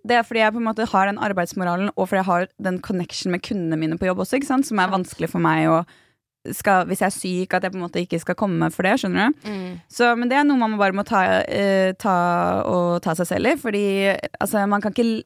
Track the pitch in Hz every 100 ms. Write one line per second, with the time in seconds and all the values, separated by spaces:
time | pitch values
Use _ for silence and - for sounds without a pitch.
0 | 214 240 226 226 214 226 226 220 226 196
1 | 196 208 214 190 175 - 180 175 202 -
2 | 185 190 190 175 185 - 185 180 - 185
3 | 170 - 190 180 - 202 165 160 160 165
4 | 185 185 185 262 277 262 269 214 185 190
5 | 180 - 165 175 165 156 160 160 170 _
6 | _ _ _ _ - - - 190 170 190
7 | 196 - 190 180 185 185 185 190 175 -
8 | 180 165 - 180 202 165 160 - 185 247
9 | 196 175 214 302 214 202 180 175 - -
10 | 240 233 240 269 294 269 226 214 196 190
11 | 202 208 185 190 - 214 202 196 190 185
12 | 214 180 175 175 175 190 - 180 175 175
13 | 180 160 175 180 233 302 233 202 202 196
14 | 196 190 - - 196 214 202 202 208 196
15 | 233 220